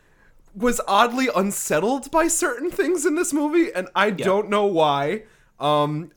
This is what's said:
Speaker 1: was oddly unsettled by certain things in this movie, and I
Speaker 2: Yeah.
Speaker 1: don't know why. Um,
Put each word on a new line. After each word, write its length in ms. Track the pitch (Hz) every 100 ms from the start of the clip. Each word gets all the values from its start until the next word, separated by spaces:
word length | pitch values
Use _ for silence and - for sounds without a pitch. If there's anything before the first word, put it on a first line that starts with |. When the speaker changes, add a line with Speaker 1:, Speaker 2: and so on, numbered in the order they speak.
| _ _ _ _ _
Speaker 1:
was 280 | 196 240 233 -
oddly 440 | 196 240 247 262
unsettled 800 | 262 202 196 - 151 196 269 -
by 160 | 330 330
certain 420 | - 339 247 339
things 360 | - 311 359 302
in 100 | 311
this 160 | 339
movie, 400 | 294 294 339 330
and 140 | 180 180 180
I 120 | 208
Speaker 2:
Yeah. 180 | 175 185
Speaker 1:
don't 240 | 196 208
know 160 | 208 202
why. 580 | 165 156 139 143 214 - _ _ _
Um, 500 | 147 147 147 151 170